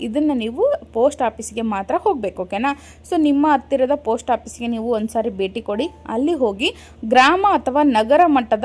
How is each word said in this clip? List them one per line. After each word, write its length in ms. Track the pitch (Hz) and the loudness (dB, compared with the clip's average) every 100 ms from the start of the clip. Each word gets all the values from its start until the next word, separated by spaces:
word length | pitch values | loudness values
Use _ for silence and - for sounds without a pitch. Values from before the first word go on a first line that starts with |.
ಇದನ್ನ 300 | 240 254 302 | -4 0 0
ನೀವು 400 | 254 220 254 539 587 - | 0 -2 0 0 0 -4
ಪೋಸ್ಟ್ 280 | 226 269 285 | 0 0 0
ಆಫೀಸ್ಗೆ 400 | 233 233 220 214 | -4 -4 -10 -6
ಮಾತ್ರ 340 | 226 196 196 330 | -6 -4 -4 -2
ಹೋಗ್ಬೇಕು. 460 | 427 294 202 - | 0 -2 -4 -8
ಓಕೆನಾ? 380 | 180 202 269 285 - - - | -6 -4 -4 -4 -10 -20 -4
So 120 | 349 | 0
ನಿಮ್ಮ 260 | 294 277 302 | 2 2 2
ಹತ್ತಿರದ 400 | 285 - 269 262 285 | 2 0 0 0 -2
ಪೋಸ್ಟ್ 360 | 220 233 - | -2 -4 -2
ಆಫೀಸ್ಗೆ 360 | 226 220 - 240 | -4 -6 -10 -6
ನೀವು 240 | 226 226 | -4 -2
ಒಂದ್ಸಾರಿ 380 | 220 220 233 226 | -2 -2 -4 -4
ಭೇಟಿ 320 | 190 190 226 | -4 -4 -6
ಕೊಡಿ. 260 | 220 208 320 - - | -6 -4 -4 -8 -8
ಅಲ್ಲಿ 260 | 226 285 | -2 -2
ಹೋಗಿ 400 | 320 233 196 302 - - - 220 | 0 0 0 -4 -4 -14 -12 2
ಗ್ರಾಮ 400 | 254 269 370 403 | 4 6 4 2
ಅಥವಾ 340 | 320 254 277 | 0 0 2
ನಗರ 380 | 294 220 220 302 349 | 2 2 4 4 6
ಮಟ್ಟದ 380 | 269 226 214 | 4 2 0